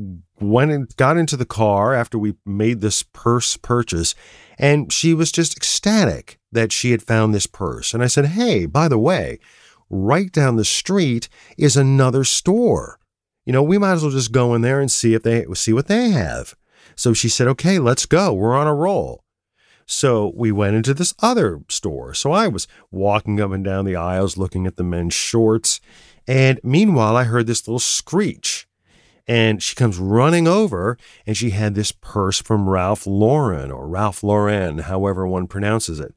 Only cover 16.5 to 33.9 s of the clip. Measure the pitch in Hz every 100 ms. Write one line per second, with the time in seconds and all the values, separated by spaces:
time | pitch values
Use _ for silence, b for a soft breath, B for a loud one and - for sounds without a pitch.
16.5 | - b b b b 123 113 117 - 123
17.5 | 135 175 190 120 123 - 160 196 98 107
18.5 | 131 151 147 175 185 71 60 _ _ _
19.5 | b b b b - 139 113 104 85 117
20.5 | 101 101 110 113 139 175 - 220 247 127
21.5 | 76 - - - 69 62 - 139 180 220
22.5 | 98 - b b 92 98 104 104 104 101
23.5 | 95 95 95 98 90 85 92 98 92 92
24.5 | 92 92 - 90 87 85 - - 117 110
25.5 | 113 - - b b b b - 131 131
26.5 | 131 117 143 214 156 107 117 123 120 113
27.5 | 117 - 120 - - - 165 196 - -
28.5 | - - _ b b b b - 120 113
29.5 | 107 - - 120 90 95 107 139 170 165
30.5 | 190 214 98 95 123 B B - 107 120
31.5 | 101 107 101 104 - - 104 95 - -
32.5 | 107 95 95 90 - - 98 107 147 131
33.5 | 80 67 65 69